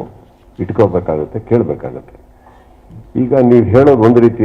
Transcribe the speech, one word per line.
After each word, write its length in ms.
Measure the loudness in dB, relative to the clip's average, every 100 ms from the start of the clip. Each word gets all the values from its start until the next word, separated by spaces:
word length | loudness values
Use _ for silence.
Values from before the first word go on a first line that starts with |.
| -12 -18 _ _ _ -14
ಇಟ್ಕೋಬೇಕಾಗತ್ತೆ, 760 | -8 -2 0 -2 -4 -6 -6 -10 -4
ಕೇಳಬೇಕಾಗತ್ತೆ. 680 | -2 -2 -8 -12 -16 -20 -20 _ _ _ _ _ _ _ -20 -12 -6
ಈಗ 100 | -2 0 2
ನೀವು 160 | 2 2
ಹೇಳೋದು 280 | 2 4 4 4
ಒಂದು 120 | 4 2
ರೀತಿ 180 | 0